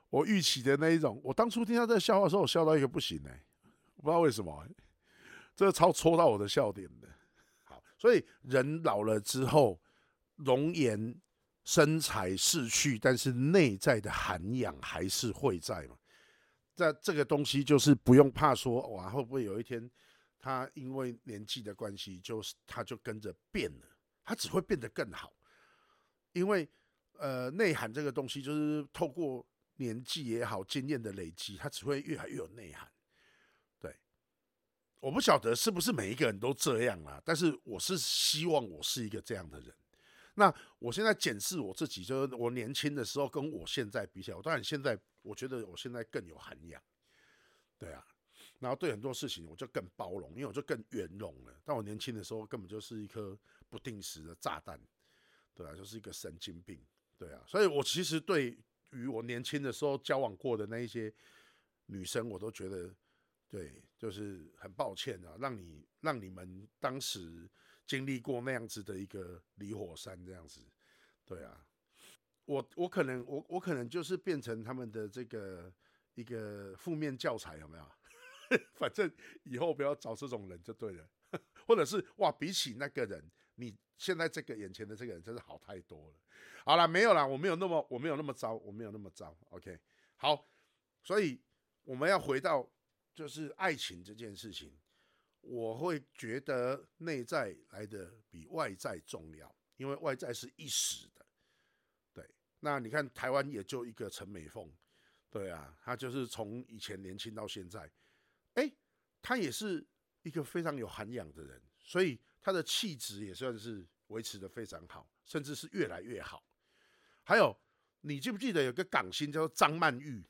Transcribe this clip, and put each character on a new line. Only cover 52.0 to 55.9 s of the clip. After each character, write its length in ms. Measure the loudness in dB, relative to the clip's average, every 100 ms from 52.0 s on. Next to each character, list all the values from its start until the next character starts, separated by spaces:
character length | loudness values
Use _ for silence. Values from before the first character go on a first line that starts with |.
| -8
的 100 | -8
时 120 | -8 -10
候 100 | -8
根 140 | -10
本 100 | -10
就 100 | -12
是 220 | -10 -12
一 60 | -10
颗 280 | -10 -10 -12 _ _ -18
不 120 | -14
定 200 | -12 -12
时 220 | -12 -12
的 140 | -16 -10
炸 240 | -8 -8
弹， 200 | -10 -16 -18 _ _ _ _ _ _ -16
对 100 | -14
啊， 80 |
就 100 | -14
是 140 | -14